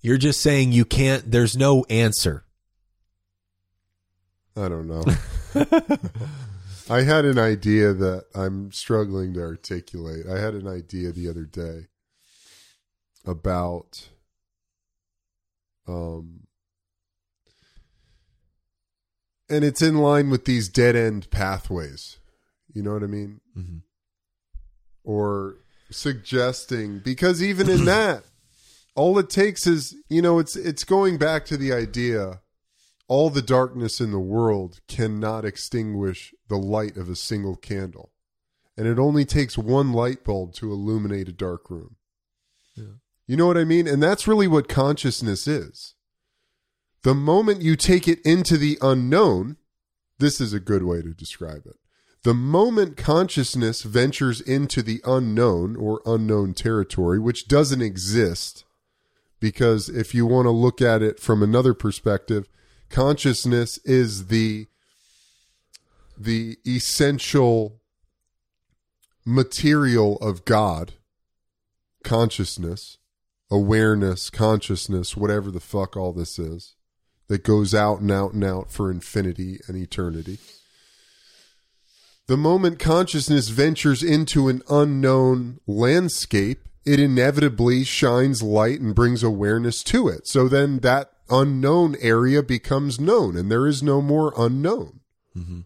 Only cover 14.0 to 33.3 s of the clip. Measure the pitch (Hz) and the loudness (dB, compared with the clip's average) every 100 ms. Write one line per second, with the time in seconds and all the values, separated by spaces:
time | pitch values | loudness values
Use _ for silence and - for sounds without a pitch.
14 | - _ _ _ _ _ _ _ _ _ | -20 _ _ _ _ _ _ _ _ _
15 | _ _ _ _ _ _ _ _ - 87 | _ _ _ _ _ _ _ _ -12 -10
16 | 85 82 82 87 _ _ _ _ _ _ | -8 -12 -16 -20 _ _ _ _ _ _
17 | _ _ _ _ _ _ _ - _ _ | _ _ _ _ _ _ _ -20 _ _
18 | _ _ _ _ _ _ _ _ _ _ | _ _ _ _ _ _ _ _ _ _
19 | _ _ _ _ _ 151 147 139 160 151 | _ _ _ _ _ 0 0 2 2 4
20 | 147 147 143 131 - 123 98 127 120 117 | 4 4 2 0 0 -2 0 2 4 4
21 | 113 104 90 107 95 92 - 92 73 69 | 0 -4 -4 -4 -2 -4 -6 -10 -10 -16
22 | - - _ _ _ _ _ 107 101 107 | -20 -20 _ _ _ _ _ -10 -6 -6
23 | 101 104 101 104 _ 98 87 82 _ _ | -6 -8 -10 -16 _ -16 -14 -16 _ _
24 | _ _ _ _ _ - - _ _ _ | _ _ _ _ _ -18 -18 _ _ _
25 | - 104 104 101 98 - _ _ _ - | -6 -4 -2 -4 -8 -14 _ _ _ -8
26 | 147 127 95 127 123 127 - 120 104 101 | -6 -6 -4 -2 -2 -4 -8 -8 -6 -8
27 | 127 127 180 170 196 190 185 175 143 208 | -8 -2 0 0 -2 0 2 4 4 2
28 | 214 127 _ _ _ _ _ _ _ - | 0 -4 _ _ _ _ _ _ _ 0
29 | 165 196 - 196 208 180 175 165 135 - | 2 2 0 0 0 0 0 0 -2 -16
30 | _ 165 170 170 156 - 170 147 - 190 | _ 2 4 2 0 -6 -8 -8 0 2
31 | 196 160 151 156 - 147 135 123 113 117 | 2 0 0 -2 -6 -6 -2 -2 -4 -4
32 | 120 110 95 92 _ _ _ _ _ _ | -4 -4 -6 -12 _ _ _ _ _ _
33 | _ 131 156 | _ 2 2